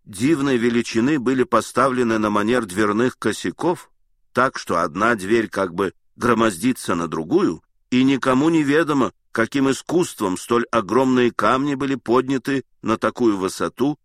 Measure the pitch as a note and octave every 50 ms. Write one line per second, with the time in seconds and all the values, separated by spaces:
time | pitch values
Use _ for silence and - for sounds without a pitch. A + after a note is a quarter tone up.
0 | _ - G#2 F#2+ A#2+ D3 E3 C#3 C#3 C#3+ C3 A#2 A#2 A#2+ A#2 A#2+ A2+ - - A2+
1 | A#2 C#3 D#3+ C#3+ A2 B2 C3+ C3 B2 - A#2 A2 - - - A#2+ B2+ C3+ B2+ B2
2 | B2 A2+ A2+ A2 G#2+ G#2+ G#2 G#2 G2+ A2 B2 B2 A2+ F#2 F2 G2+ G#2+ G#2 G#2 A2
3 | B2 B2+ - - - A2 G2+ - - B2 - - - E3+ E3+ - - _ _ _
4 | _ _ _ _ _ _ - B2 B2+ C3 - - - - F#2+ E2+ E2+ F2 D2 F#2
5 | G#2+ A#2+ A#2+ G#2 F#2 F#2+ A2+ A#2 G#2+ F#2+ - G#2 G2 F2+ E2+ F2+ G2 F2 - _
6 | _ _ _ - A2+ A#2+ A#2 G#2+ A2+ A2+ F#2+ D#2+ G2 C3 A#2+ - - - G2 E2+
7 | E2+ D#2+ D#2 D#2+ D#2+ E2+ C#3 F#3+ F#3+ A#2 E2 D#2+ _ _ _ _ _ - B2 B2+
8 | C3 C3+ C#3 B2+ - C3+ B2+ B2+ D3 E3 E3+ D#3+ D3+ C3+ C#3+ D#3 E3+ D3 D3+ C#3
9 | A#2+ - - _ _ _ - - A2+ A2 - C#3+ C3+ C3+ B2+ - - - D3 F3
10 | E3+ - - - G#2+ F#2 F#2 - - - A#2 A#2+ A#2+ - - A#2 G2+ F2 A2 B2+
11 | C3+ C3 B2+ B2+ B2 A#2 - - G2+ G#2+ B2+ C3 C#3 D3 C#3 C3 C#3+ C3+ C3+ B2
12 | - - A#2+ C3 B2+ B2+ C#3 B2+ - - C3+ C3+ - _ _ _ - G2 A2+ -
13 | - - - - B2 A2+ G#2 F#2+ F#2 F#2 - - F#2 E2+ - - - C#3+ D3+ _